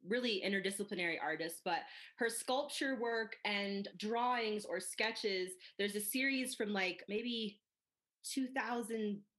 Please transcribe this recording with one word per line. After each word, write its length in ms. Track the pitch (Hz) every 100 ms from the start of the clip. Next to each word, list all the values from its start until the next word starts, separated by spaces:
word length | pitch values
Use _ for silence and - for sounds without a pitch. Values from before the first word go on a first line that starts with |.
really 380 | 170 240 240 226
interdisciplinary 760 | - 202 190 196 202 185 175 165
artist, 380 | 147 156 165 -
but 180 | - 160 - - - -
her 120 | 233
sculpture 680 | 226 - 262 294 - 277 262
work 400 | 233 226 220 -
and 420 | - 202 202 196 202 175
drawings 640 | 208 233 247 247 226 214
or 160 | 208 180
sketches, 720 | 190 - 220 220 214 190 185 - - -
there's 160 | 202
a 60 | 202
series 560 | 208 262 269 269 254 -
from, 160 | 208
like, 320 | 202 185 180 -
maybe 520 | 208 240 233 214 208 _ _ _ _ _ _
two 240 | - - 254
thousand 720 | 262 220 240 226 226 214 202 -